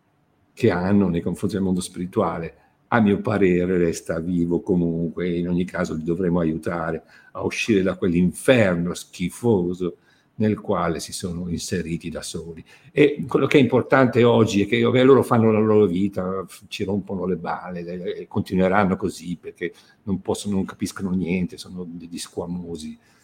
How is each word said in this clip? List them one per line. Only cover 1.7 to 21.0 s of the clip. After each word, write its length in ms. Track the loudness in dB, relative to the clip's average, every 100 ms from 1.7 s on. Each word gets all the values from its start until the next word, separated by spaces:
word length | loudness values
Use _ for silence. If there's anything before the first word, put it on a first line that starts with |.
| -2
spirituale, 760 | -4 -8 -4 -2 -2 -4 -10 -14 _ _ _
a 120 | 2
mio 220 | 4 2
parere 560 | 0 2 4 4 2 2
resta 420 | 2 0 -6 -6
vivo 400 | -2 0 0 0
comunque, 680 | 0 0 2 0 -4 -4 -4
e 100 | -2
in 100 | -2
ogni 160 | -2
caso 300 | -2 -4 -4
li 100 | -4
dovremo 360 | -4 -2 0 2
aiutare 600 | 0 -2 -6 -6 -4 -6 -10 -20 _
a 100 | -8
uscire 380 | -6 -2 0 2
da 160 | 2 0
quell'inferno 960 | 0 2 2 2 2 4 4 2 -2
schifoso 1040 | -6 -12 -8 -8 -2 0 2 0 -4 -6 -8 _ _ _
nel 240 | -2 -2 0
quale 400 | -2 -2 -2 -4
si 140 | -8
sono 360 | -8 -8 -6 -6
inseriti 600 | -6 -4 -6 -4 -6 -8
da 140 | -10
soli. 420 | -10 -10 -12 -16 -20 -20 -6
E 340 | 2 2 2 -2
quello 180 | 0 4
che 120 | 4
è 20 |
importante 640 | 4 2 4 4 4 4
oggi 380 | 4 6 4 2
è 40 | 2
che, 140 | 2
vabbè, 240 | 2 4
loro 180 | 6 6
fanno 300 | 6 4 4
la 60 | 4
loro 280 | 4 4 4
vita, 580 | 2 -2 -2 -6 -6 -8
f-, 180 | -16 -16
ci 160 | -8
rompono 420 | -4 -4 -4 -6 -4
le 100 | -4
balle, 460 | -4 -8 -8 -10
le, 320 | -10 -8 -8 -10
e 100 | -6
continueranno 680 | -6 -2 2 4 4 2 0
così 400 | -4 -6 -10 -10
perché 320 | -12 -8 -8 -8 _ _
non 160 | -6 -4
possono, 360 | -4 -4 -2 -4
non 80 |
capiscono 460 | -4 -6 -8 -6